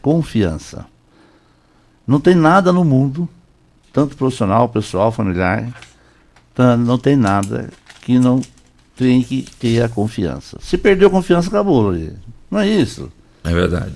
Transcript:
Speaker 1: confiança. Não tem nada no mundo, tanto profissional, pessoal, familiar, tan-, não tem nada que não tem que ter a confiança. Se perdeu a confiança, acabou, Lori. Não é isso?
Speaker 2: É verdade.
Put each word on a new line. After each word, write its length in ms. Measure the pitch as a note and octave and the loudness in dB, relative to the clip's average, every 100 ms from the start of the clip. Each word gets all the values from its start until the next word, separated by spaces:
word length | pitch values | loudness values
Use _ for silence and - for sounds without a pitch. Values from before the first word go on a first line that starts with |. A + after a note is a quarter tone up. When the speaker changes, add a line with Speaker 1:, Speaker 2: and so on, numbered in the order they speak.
Speaker 1:
confiança. 840 | C3+ E3 D3+ A2+ F#2 D#2 - - - _ _ _ _ _ _ _ _ _ _ _ - | -2 -2 -2 -2 -2 -4 -12 -18 -18 _ _ _ _ _ _ _ _ _ _ _ -2
Não 120 | C#3+ | 2
tem 140 | D3 | 4
nada 400 | F#3 D#3 F#3 F3+ | 4 6 4 4
no 100 | F3+ | 2
mundo, 460 | E3+ C3 C3+ C#3+ E3+ - _ _ _ _ _ | 2 2 0 -4 -8 -10 _ _ _ _ _
tanto 260 | - C#3+ - | -2 -2 -2
profissional, 500 | C3 B2+ G#2 G#2 A#2+ | -4 -2 0 2 0
pessoal, 440 | A2+ G2+ F2+ A2 | -2 -4 0 0
familiar, 560 | A#2 G2+ F2+ F#2 A2 A#2 - - _ _ _ _ _ _ - | 0 -2 -2 -2 -2 -6 -12 -20 _ _ _ _ _ _ 0
tan-, 200 | B2 A#2+ | 2 2
não 220 | A#2+ B2 | 0 0
tem 180 | C3+ C#3+ | 2 2
nada 540 | G#2 G2+ G2 A#2+ A#2 - - - | 2 0 -2 -6 -10 -16 -20 -14
que 160 | - B2 | 0 2
não 240 | B2+ C3 - _ _ _ _ - | 2 0 -4 _ _ _ _ -4
tem 240 | B2+ B2+ | 0 2
que 240 | B2 C3+ - - | 0 -6 -8 -6
ter 240 | A#2+ A#2 | -2 0
a 40 | A#2 | 0
confiança. 720 | A#2 G#2+ - F2 C2+ - - | -2 -4 -4 -4 -6 -12 -18
Se 160 | - F3+ | -4 0
perdeu 340 | G#3 F#3+ G3 | 2 4 4
a 20 | |
confiança, 380 | F#3 F3+ F3 F3 | 4 2 0 0
acabou, 320 | G#3 G3+ C#3 | -2 2 2
Lori. 320 | G#2 F2 D#2+ - - - - | 2 -2 -6 -14 -20 -20 -6
Não 100 | G3+ | -2
é 80 | G3+ | 0
isso? 440 | G#3+ C#3 - C2+ - _ _ | 0 -2 -4 -16 -18 _ _
Speaker 2:
É 100 | D#2+ | -2
verdade. 400 | E2+ F2+ F2 G2 | 0 0 -2 -6